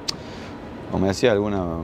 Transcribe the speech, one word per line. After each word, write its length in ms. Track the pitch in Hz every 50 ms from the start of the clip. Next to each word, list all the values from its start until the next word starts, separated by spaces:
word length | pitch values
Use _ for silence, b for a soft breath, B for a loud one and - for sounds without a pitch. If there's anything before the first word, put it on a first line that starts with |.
| - B B B B B B B B B B B - - - - - -
o 80 | - 90
me 120 | 92 98
hacía 220 | 95 - - 123 107
alguna 300 | 101 101 104 101 98 90 87 82 82